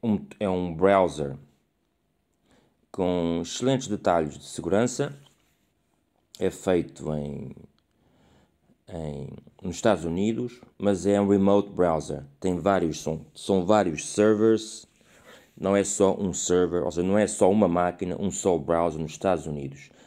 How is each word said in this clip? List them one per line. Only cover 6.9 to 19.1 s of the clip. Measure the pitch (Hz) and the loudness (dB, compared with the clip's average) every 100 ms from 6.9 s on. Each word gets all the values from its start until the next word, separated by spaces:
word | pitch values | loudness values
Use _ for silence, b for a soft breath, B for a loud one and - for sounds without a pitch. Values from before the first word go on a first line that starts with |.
| - 76 | -8 -8
em, | 76 71 69 - - - _ _ b b b b b b b _ _ - | -6 -6 -10 -12 -16 -20 _ _ b b b b b b b _ _ -14
em, | 90 78 71 67 - - - | -10 -8 -8 -12 -14 -20 -14
nos | 95 85 | -10 -2
Estados | 113 92 | 0 0
Unidos, | 82 85 104 117 123 - - - | -2 -2 -2 -2 -6 -10 -20 -4
mas | 101 95 95 | -2 0 2
é | 101 | 2
um | 101 | 4
remote | 101 98 101 98 | 4 6 4 2
browser, | - 90 80 78 71 - _ | 0 2 2 -2 -8 -12 _
tem | 95 87 | -2 0
vários, | 87 98 85 78 | 0 0 0 -4
são, | - 80 - | -6 -6 -8
são | - - 98 | -10 -2 0
vários | 87 107 95 78 - | 4 2 2 -2 -4
servers, | - 107 107 113 110 110 - - B B B B B B | 2 4 4 4 2 -2 -16 -20 B B B B B B
não | - 95 101 | -6 0 2
é | |
só | 98 - 98 - | 2 2 2 2
um | 98 | -2
server, | 82 - 90 87 85 | -2 0 2 2 0
ou | 76 | -2
seja, | 82 90 | -2 0
não | 101 | 2
é | 101 | 0
só | - 95 | 4 4
uma | 104 95 | 6 4
máquina, | 87 87 - 90 87 | 2 0 -2 -6 -4
um | 98 | -6
só | - 98 85 | -2 0 0
browser | 69 85 85 78 | 0 0 0 -2
nos | 78 | -8